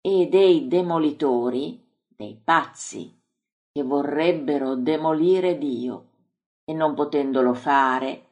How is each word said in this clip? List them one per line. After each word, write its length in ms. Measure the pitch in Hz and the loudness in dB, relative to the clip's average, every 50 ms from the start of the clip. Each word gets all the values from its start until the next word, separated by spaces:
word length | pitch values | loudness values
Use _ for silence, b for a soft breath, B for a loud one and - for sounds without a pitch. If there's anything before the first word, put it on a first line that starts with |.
e 280 | _ 175 196 190 180 151 | _ 0 2 2 2 4
dei 380 | - 190 196 190 175 160 135 | 4 4 6 6 6 4 4
demolitori, 1200 | 127 147 180 180 175 170 165 156 151 143 - 156 143 123 120 120 123 120 127 143 156 - - _ _ _ _ _ _ | 0 0 0 0 0 0 0 0 0 0 0 0 0 2 2 0 0 -2 -4 -6 -6 -10 -14 _ _ _ _ _ _
dei 320 | _ _ 107 104 107 - _ | _ _ -14 -14 -14 -14 _
pazzi, 720 | - 165 165 139 - - - - - - - 82 - _ _ _ _ _ _ _ _ _ _ _ _ | 0 0 0 0 -2 -12 -18 -18 -14 -12 -14 -14 -14 _ _ _ _ _ _ _ _ _ _ _ _
che 120 | _ 143 143 | _ -6 -4
vorrebbero 920 | 127 139 143 139 139 135 147 160 175 175 160 143 131 147 139 135 131 135 | -2 -2 -2 -2 -2 -2 0 0 0 0 0 -2 -2 -2 -2 -2 -2 -4
demolire 840 | 127 123 139 156 156 156 160 160 156 160 175 185 185 180 180 175 151 | -2 -2 -2 -2 0 0 -2 0 2 2 2 2 2 2 0 -2 -2
Dio, 480 | 139 143 127 113 120 127 117 87 - _ _ _ _ _ _ _ _ _ _ _ _ | -4 -4 -4 -4 -6 -6 -8 -10 -14 _ _ _ _ _ _ _ _ _ _ _ _
e 80 | - 156 | -10 -4
non 220 | 160 160 151 143 | 0 0 0 0
potendolo 580 | 143 147 147 147 147 139 135 131 131 127 123 123 | 0 -4 -2 0 -2 -2 0 0 2 2 2 0
fare 760 | 123 - 151 143 139 135 131 127 131 127 135 - - _ _ | 0 0 0 2 2 2 2 0 -2 -4 -6 -8 -10 _ _